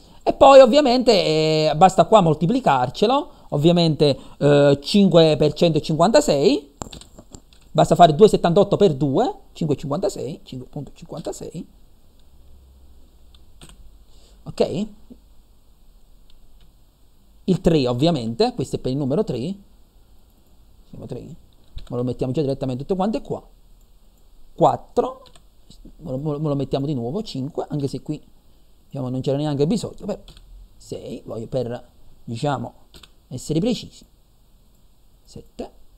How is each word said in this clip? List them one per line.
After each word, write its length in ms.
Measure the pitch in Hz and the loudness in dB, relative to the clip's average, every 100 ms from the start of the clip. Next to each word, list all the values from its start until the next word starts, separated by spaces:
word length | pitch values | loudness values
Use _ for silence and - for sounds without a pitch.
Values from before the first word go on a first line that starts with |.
| - - | -20 -8
e 100 | - | -6
poi 280 | - 285 269 | 4 8 10
ovviamente, 520 | 262 277 294 247 240 | 10 6 2 2 2
eh, 600 | 202 156 156 156 156 156 147 | 2 2 0 2 0 0 4
basta 300 | 185 180 165 | 4 4 4
qua 140 | 220 | 4
moltiplicarcelo, 1080 | 170 147 170 247 240 139 123 - 214 269 285 - - | 4 2 0 0 0 0 -2 -2 0 0 -4 -16 -8
ovviamente, 680 | 151 151 175 165 147 147 131 - - | 0 2 4 2 2 0 0 -8 -2
eh, 400 | 143 147 143 143 | 2 4 4 2
cinque 560 | - 202 196 165 160 147 | 0 2 4 6 4 2
per 160 | 151 | 0
cento 260 | - 175 156 | 2 0 0
e 40 | |
cinquantasei, 920 | - 156 170 233 294 147 160 294 - _ - - - - - - _ - - | -2 0 2 2 2 2 2 0 -4 _ -18 -18 -20 -20 -20 -20 _ -20 -8
basta 240 | - 165 | 0 2
fare 200 | 165 175 | 6 6
due 120 | 147 208 | 8 4
e 20 | |
settantotto 460 | 185 180 170 196 165 | 4 0 2 2 2
per 180 | 202 | 2
due, 400 | 139 147 139 262 415 - | 2 -2 0 -2 -4 -16
cinque 220 | - 160 | -10 -4
e 40 | - | -4
cinquantasei, 640 | 143 143 392 - 117 190 | -4 -4 -4 -6 -12 -12
cinque 240 | - 131 127 | -14 -16 -14
punto 220 | - 135 | -16 -16
cinquantasei, 760 | - 170 147 - 381 - - - - - - - _ - - - - - - - - - _ - - - - - - - - - - - - | -18 -18 -14 -14 -14 -14 -14 -18 -20 -20 -20 -20 _ -20 -20 -20 -20 -20 -20 -20 -20 -20 _ -20 -20 -20 -20 -20 -20 -20 -20 -20 -20 -20 -20
ok? 420 | - - - 147 220 - - - _ - _ _ _ _ - - - - - - - - - _ _ _ _ _ _ - - | -18 -4 -4 -2 -8 -12 -20 -20 _ -20 _ _ _ _ -20 -20 -20 -20 -20 -20 -20 -20 -20 _ _ _ _ _ _ -14 -4
Il 120 | 175 | 0
tre 260 | - 160 123 | 2 0 0
ovviamente, 680 | 123 160 165 113 117 240 | 0 0 -2 -6 -2 -4
questo 220 | - 135 127 | -4 -8 -8
è 20 | |
per 100 | 131 | -6
il 60 | 135 | -6
numero 260 | 139 151 | -4 -4
tre, 320 | 220 127 135 196 - _ - _ _ - _ _ _ _ - _ - | -4 -6 -8 -10 -16 _ -20 _ _ -20 _ _ _ _ -20 _ -20
siamo 180 | - 156 | -20 -14
tre, 160 | 123 - 151 - _ - - - | -14 -14 -20 -20 _ -18 -16 -10
ma 60 | 123 | -6
lo 60 | |
mettiamo 300 | 123 123 131 | -6 -4 -4
già 80 | 127 | -2
direttamente 420 | 135 139 131 127 | -2 -4 -6 -6
tutte 140 | 143 185 | -6 -4
quante 240 | 190 247 | -2 -4
qua, 200 | - - - - - - _ _ - _ - - - | -8 -12 -12 -20 -20 -20 _ _ -20 _ -20 -20 -20
quattro, 680 | - 156 123 - - 254 - - - _ _ _ - - - | 0 2 2 -6 -4 -4 -6 -20 -20 _ _ _ -20 -20 -20
ma 120 | 160 | -12
lo, 80 | 131 | -8
ma 140 | 156 | -6
lo, 60 | 143 | -6
ma 80 | 156 | -4
lo 80 | 139 | -4
mettiamo 300 | 135 143 139 | -4 -4 -4
di 80 | |
nuovo, 280 | 139 117 175 | -6 -6 -8
cinque, 440 | 220 135 131 - - | -10 -10 -10 -10 -8
anche 180 | 151 139 | -6 -6
se 140 | 131 | -8
qui, 180 | - 156 - - _ _ - _ _ | -10 -12 -12 -20 _ _ -20 _ _
diciamo, 220 | 135 127 | -10 -8
non 100 | 127 | -6
c'era 160 | 131 135 | -4 -2
neanche 280 | 151 139 147 | -2 -2 0
bisogno, 400 | 214 104 - 196 | -2 -6 -12 -12
però 120 | 202 - - - - - - | -12 -12 -20 -20 -20 -20 -20
sei, 460 | - 98 98 - | -16 -16 -14 -16
voglio 220 | - 107 113 | -14 -14 -8
per, 420 | 135 117 120 - _ - - | -6 -6 -10 -16 _ -20 -20
diciamo, 480 | - 113 147 131 120 - - - - _ _ | -14 -6 -4 -4 -8 -16 -20 -20 -20 _ _
essere 320 | 127 - 156 | -16 -6 -4
precisi, 440 | 214 226 - - - _ _ _ _ _ _ _ _ _ _ _ | -2 -4 -8 -20 -20 _ _ _ _ _ _ _ _ _ _ _
sette, 500 | _ - - - - - - | _ -20 -20 -16 -16 -16 -20